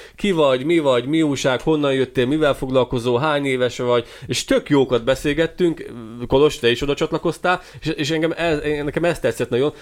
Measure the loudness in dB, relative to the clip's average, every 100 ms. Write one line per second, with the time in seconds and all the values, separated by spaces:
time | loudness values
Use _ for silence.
0 | -20 -4 -2 2 2 2 2 2 4 2
1 | 2 0 0 0 0 0 0 0 2 0
2 | 0 0 0 2 0 0 0 0 0 -2
3 | 0 0 0 0 0 0 -2 -2 0 0
4 | -2 -10 -8 -4 0 0 2 2 4 2
5 | 0 -2 -2 -2 -2 0 0 0 -8 -14
6 | -14 -10 0 4 4 2 0 0 -2 -2
7 | -2 -2 -4 -2 -2 -2 -4 -10 -6 -4
8 | -2 0 -2 -2 -2 -2 -2 -4 -4 -2
9 | -2 0 -2 -2 -2 0 0 -4